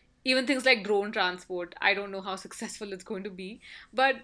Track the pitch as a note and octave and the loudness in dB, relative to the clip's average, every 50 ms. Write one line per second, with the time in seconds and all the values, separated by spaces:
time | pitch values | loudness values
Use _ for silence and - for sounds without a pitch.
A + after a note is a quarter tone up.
0 | _ _ _ _ - C4 B3+ C4 B3+ A#3+ C#4 C4 - B3+ B3+ A3+ F3+ G3+ G#3+ G3+ | _ _ _ _ 0 2 2 4 4 2 2 4 4 4 4 4 4 2 2 2
1 | G3+ G#3+ A3+ A3 F#3 F3+ F3+ F#3 - - F#3 F3 F3 F3 - - G3+ G3 G3+ G3 | 2 0 0 0 2 2 0 -4 -8 -8 -6 -6 -6 -6 -6 0 2 2 2 2
2 | G3+ G3+ F#3+ F#3+ F#3 G3 F#3+ F#3+ - - - - A#3 A3 - - A3 G3+ G3 F#3 | 0 -4 -8 -8 -6 -6 -8 -8 -8 -12 -10 -10 -8 -8 -8 -10 -10 -10 -10 -10
3 | - - A3 F#3 G3+ G#3+ F#3 F3+ F#3 F#3+ A3+ - - - - - - - - A#3 | -10 -8 -8 -8 -8 -8 -10 -10 -10 -12 -12 -14 -16 -18 -20 -20 -20 -4 2 4
4 | C4 C4+ C4 - | 4 4 4 2